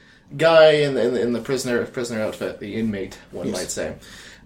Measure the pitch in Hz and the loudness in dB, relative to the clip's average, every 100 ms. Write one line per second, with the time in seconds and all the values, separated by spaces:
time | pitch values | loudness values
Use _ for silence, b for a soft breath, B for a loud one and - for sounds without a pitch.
0 | b b b 139 165 165 156 151 143 131 | b b b 0 4 8 8 6 2 0
1 | 113 120 113 120 113 131 127 120 113 - | 0 0 -2 -2 -4 -4 -2 -4 -4 -6
2 | 117 113 107 - 95 90 104 107 113 101 | -6 -4 -6 -6 -8 -8 -10 -6 -4 -4
3 | 95 - - - - 92 87 - 80 - | -8 -14 -16 -10 -6 -6 -6 -8 -8 -10
4 | B B B B | B B B B